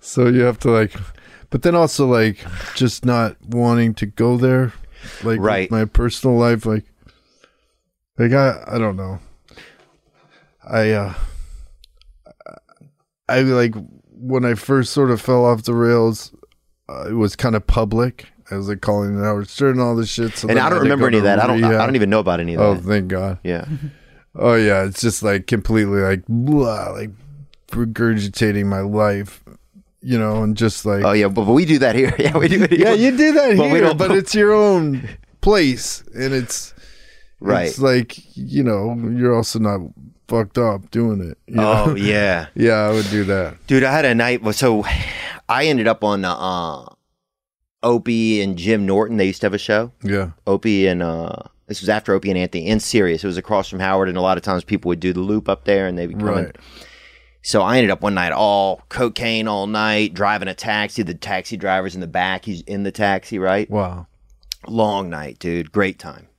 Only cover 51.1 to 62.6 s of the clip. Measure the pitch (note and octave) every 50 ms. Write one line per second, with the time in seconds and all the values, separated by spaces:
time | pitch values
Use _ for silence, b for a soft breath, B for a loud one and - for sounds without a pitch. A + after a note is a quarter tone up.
51.1 | E2 E2 E2+ E2 - - - - _ _ _ _ G#2 - F#2+ F#2 G#2+ G#2+ - -
52.1 | G2+ F#2+ - G2 F#2+ F2+ F2+ F2+ - F2+ D#2+ F2 A2 A2 - - - A#2 G2+ F2+
53.1 | E2 D#2+ F2 G2+ F2+ F2 F#2 - G#2+ G2 F#2+ - - F#2 F#2+ F#2+ F#2+ F#2+ G2 F#2
54.1 | F2 F#2 F2+ F#2 F#2+ F2+ - - F#2+ F2+ E2+ - G2+ F#2+ - F2 F2 E2+ E2 F#2
55.1 | F2+ F2+ F2+ G2 G#2 A2 F#2 - G2 - - - G2+ G2 F#2+ F#2 F2+ F2 F2 E2+
56.1 | F2 G2+ G#2 G#2 G#2 F#2+ F2 F2 - - B B B B B B B B B B
57.1 | B B B B B B B - - A2 F#2+ F#2 A#2 C3 B2 G2+ G2 F2 - G#2
58.1 | G2+ F#2 F2 E2+ D#2 C2 G#2+ G#2 G2+ G2+ G2 G2 F#2 - - _ - - B2+ A#2+
59.1 | A2 - B2 A#2 A2+ A2+ A2 A2 G#2 G2+ G2 G2+ G#2+ G#2+ G#2+ G#2+ G#2+ G#2+ G#2+ G2
60.1 | E2 F2 G#2 G2+ G#2 G#2 F#2 F#2+ F#2 - - A#2+ G#2+ G#2+ G#2+ G2+ - - G#2+ E2+
61.1 | F2 E2 - - G#2 F#2 F#2 - - G2 F2+ G2 F#2+ F#2+ F#2 F#2+ E2+ F#2 F2+ E2
62.1 | D2+ F#2 F2+ F#2 F#2+ F#2 - A2+ G2 E2